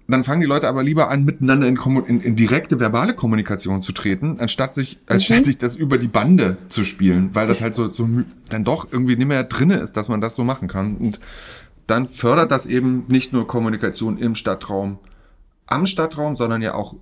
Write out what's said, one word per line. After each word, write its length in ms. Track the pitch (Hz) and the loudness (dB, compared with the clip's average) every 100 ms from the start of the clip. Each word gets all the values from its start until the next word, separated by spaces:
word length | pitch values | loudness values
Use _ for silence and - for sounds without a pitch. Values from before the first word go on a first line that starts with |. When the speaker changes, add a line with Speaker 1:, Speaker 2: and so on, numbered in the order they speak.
| - | -2
Speaker 1:
dann 160 | 131 | 0
fangen 180 | 127 156 | 2 2
die 60 | 151 | 2
Leute 220 | 143 139 | 2 0
aber 140 | 131 | 0
lieber 260 | 135 156 151 | 0 2 2
an, 160 | 139 143 | 2 2
miteinander 420 | - 131 135 127 | 2 2 4 4
in 80 | 127 | 2
Kommu-, 300 | 135 135 - | 2 0 2
in, 160 | 120 | 0
in 140 | 120 113 | 2 2
direkte 440 | 110 135 - 131 | 4 2 0 0
verbale 360 | 117 117 185 233 | 0 0 0 0
Kommunikation 680 | 117 110 101 98 - 95 | 0 0 0 -4 -2 -4
zu 120 | 92 | -4
treten, 460 | 92 104 95 151 - | -4 -2 -2 -2 -2
anstatt 360 | 117 - 131 - | -4 -2 -4 -4
sich, 240 | 135 - - | -6 -6 0
anstatt 320 | 190 196 233 | 2 4 4
Speaker 2:
Mhm. 40 | |
Speaker 1:
sich 140 | 269 - | 4 2
das 180 | 123 123 | -2 -2
über 220 | 156 131 | 0 0
die 100 | 120 | 0
Bande 500 | 107 123 180 101 92 - | 2 6 6 6 0 -4
zu 160 | - | -2
spielen, 480 | 98 - 95 90 95 | -2 2 4 4 2
weil 140 | 107 110 | 0 0
das 140 | 113 | 0
halt 120 | 113 | -2
so, 160 | 113 110 | -2 -4
so 160 | 92 117 | -2 0
mü-, 200 | 120 120 - - | 0 -2 -8 -8
dann 140 | 110 | -4
doch 240 | 104 156 - | -2 -2 -2
irgendwie 240 | 127 127 120 | -2 0 2
nicht 120 | 135 | 2
mehr 160 | 139 | 0
drinne 320 | 131 - 147 196 | -2 0 2 2
ist, 220 | - - | 0 -6
dass 100 | 107 | -4
man 140 | 110 | -2
das 140 | 110 - | -4 -2
so 80 | |
machen 240 | 123 135 92 | -2 -2 -6
kann. 300 | 98 101 104 | -4 -4 -2
Und 220 | 117 104 - - - - - _ - | -4 -6 -12 -20 -20 -20 -20 _ -4
dann 220 | 113 127 | -2 -2
fördert 420 | - 120 143 127 | -2 2 2 2
das 160 | 135 - | 0 0
eben 380 | 127 127 127 120 | 0 0 -2 2
nicht 240 | 131 123 | 0 2
nur 120 | 127 113 | -2 -2
Kommunikation 720 | 120 113 110 107 98 113 101 | -2 -2 -2 -4 -2 -4 -2
im 180 | 120 110 | -2 -2
Stadtraum, 640 | - 95 - 98 98 98 - - _ _ _ _ - | -4 -4 -4 -6 -4 -8 -16 -20 _ _ _ _ -6
am 200 | 135 190 | -2 0
Stadtraum, 500 | - 160 151 151 139 | 0 -2 -2 -4 -2
sondern 260 | 117 113 | -2 -2
ja 140 | 113 - | -2 -4
auch 200 | 101 - | -8 -12